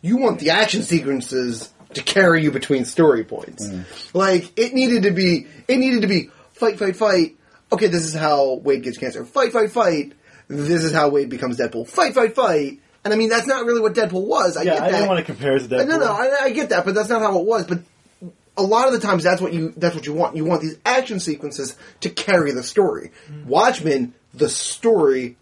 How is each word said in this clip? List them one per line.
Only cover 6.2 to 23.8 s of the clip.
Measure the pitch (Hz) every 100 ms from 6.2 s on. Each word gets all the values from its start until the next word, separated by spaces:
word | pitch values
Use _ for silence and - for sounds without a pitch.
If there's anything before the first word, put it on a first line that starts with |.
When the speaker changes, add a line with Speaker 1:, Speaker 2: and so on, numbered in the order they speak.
| 127 _ _
Speaker 1:
fight, | _ 226 208
fight, | 196 180
fight. | 214 185 160 _ _ _ _
Okay, | 180 202
this | 170
is | 160
how | 156 156 143 135
Wade | 127 139 135
gets | 123 117
cancer. | 127 -
Fight, | - 269 240
fight, | 240 214
fight. | 240 196 156 147 - _ - _
This | 143 143 170
is | 160
how | 156 147
Wade | 143 135
becomes | 123 127 120
Deadpool. | 120 117 101
Fight, | - 311
fight, | 233 226
fight. | 226 233 156 139 139 _ _
And | 208
I | 214
mean, | 220
that's | 233 247
not | 262
really | 233 233
what | 214
Deadpool | 226 208 185
was. | 202 - -
I | 151
Speaker 2:
Yeah, | 175
Speaker 1:
get | 151
Speaker 2:
I | 170
didn't | 196
Speaker 1:
that. | 202
Speaker 2:
wanna | 175
compare | 160 113 139 135
it | 123
to |
Speaker 1:
No, | 127
no, | 277 320
Speaker 2:
Deadpool. | 254 202 254 277
Speaker 1:
I, |
I | 269
get | 233 -
that, | -
but | 196
that's | 196 208
not | 233
how | 214 185
it |
was. | 196 226
But | 170 175 - _ _ _ 175 _ _ -
a |
lot | 190 226 262
of |
the | 233
times, | 202 180
that's | 165 185
what | 175
you, | 165 160
that's | - 175
what | 165
you | 143
want. | 151 170 160
You |
want | 156 165
these | 156 -
action | 226 262 254 196
sequences | 170 147 147 139 131 - - _
to | 175
carry | - - 180 147
the | 127
story. | 120 214 180 - - - -
Speaker 3:
Mm. | -
Speaker 1:
Watchmen, | 120 156 240 202